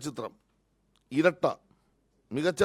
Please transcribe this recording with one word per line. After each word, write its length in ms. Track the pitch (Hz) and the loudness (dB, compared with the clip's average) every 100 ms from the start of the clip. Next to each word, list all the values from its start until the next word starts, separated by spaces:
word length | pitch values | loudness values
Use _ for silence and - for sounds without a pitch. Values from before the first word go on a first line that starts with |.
ചിത്രം 280 | 139 123 107 - _ _ _ _ _ _ - | -4 -10 -12 -12 _ _ _ _ _ _ -6
ഇരട്ട. 320 | 131 165 165 143 - _ _ _ _ _ _ - | 2 2 2 -2 -2 _ _ _ _ _ _ -10
മികച്ച 320 | 123 165 165 | -4 -2 2